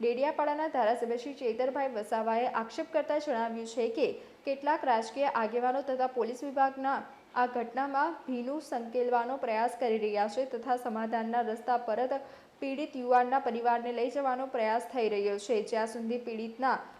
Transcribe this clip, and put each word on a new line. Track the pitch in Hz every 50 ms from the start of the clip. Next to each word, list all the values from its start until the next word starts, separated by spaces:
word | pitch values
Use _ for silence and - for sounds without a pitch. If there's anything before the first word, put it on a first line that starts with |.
ડેડિયાપાડાના | 226 233 240 254 277 302 311 311 294 294 294 302 311
ધારાસભ્ય | 311 311 254 214 214 240 240 233 220 240
શ્રી | 240 - 285 269
ચેતરભાઈ | - 262 220 226 240 254 269 269 285 269 254 240
વસાવાએ | 208 214 - 233 220 220 226 226 233 247
આક્ષેપ | - - 226 220 226 - 330 311 - 320
કરતા | 302 294 - 302
જણાવ્યું | 302 302 302 240 226 226 233 226 226 226
છે | 226 - 254 226 226
કે | - 330 240 147 - - - - - - -
કેટલાક | 277 269 277 285 294 311 311 302
રાજકીય | 262 226 226 233 - - 277 285
આગેવાનો | 277 - 233 220 208 233 240 247 254 254 277
તથા | 269 277 262 254 254
પોલીસ | 254 254 240 226 226 254 - 294
વિભાગના | 277 262 277 269 269 269 269 262 269 269 214 220 - - - - - -
આ | 247 247
ઘટનામાં | 240 247 240 226 233 233 262 277 285 269 277 302 339 320 - -
ભીનું | 262 254 240 240 262 294 311
સંકેલવાનો | - - 277 233 233 226 233 247 247 247 247 240 233 247 269
પ્રયાસ | 269 254 233 214 220 233 247 240 -
કરી | 262 226 220
રહ્યા | 214 208 214 208 202 208
છે | 220 220 254 269
તથા | 262 247 226 - 269 247
સમાધાનના | 247 247 240 214 220 226 226 240 226 226 226 233 240
રસ્તા | 226 220 220 226 - 247 247
પરત | 240 240 233 214 233 254 262 277 269 - - - - - - - -
પીડિત | 285 269 269 277 311 294 -
યુવાનના | 254 247 247 247 247 247 247 269 277
પરિવારને | 254 240 226 233 233 240 233 233 240 240
લઈ | 240 226 240 277
જવાનો | 285 285 277 262 247 254 269
પ્રયાસ | 262 - 240 220 214 220 247
થઈ | 240 - 262 254 220 214
રહ્યો | 208 202 202 202 202 202
છે. | - - 233 214
જ્યાં | 208 - - 220 220
સુધી | 226 233 233 226 226 247
પીડિતના | 240 - 240 226 214 226 226 226 254 262 254 214 - - - -